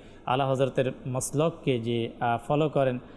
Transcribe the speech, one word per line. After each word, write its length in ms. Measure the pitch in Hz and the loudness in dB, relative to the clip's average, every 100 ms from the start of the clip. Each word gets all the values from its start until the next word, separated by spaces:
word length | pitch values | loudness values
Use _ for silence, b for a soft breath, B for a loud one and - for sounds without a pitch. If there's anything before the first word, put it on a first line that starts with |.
| B B - | B B -2
আলা 200 | 127 135 | 0 2
হযরতের 460 | 135 135 135 127 - 135 | 2 2 2 0 -2 -6
মসলককে 720 | 127 - 135 165 165 - 123 | -4 -2 0 0 0 -2 0
যে, 300 | 113 120 117 - | 0 -2 -2 -2
আহ, 180 | 123 117 - | 0 0 0
ফলো 220 | 147 156 | 2 2
করেন, 300 | 143 135 123 - | 2 2 0 -8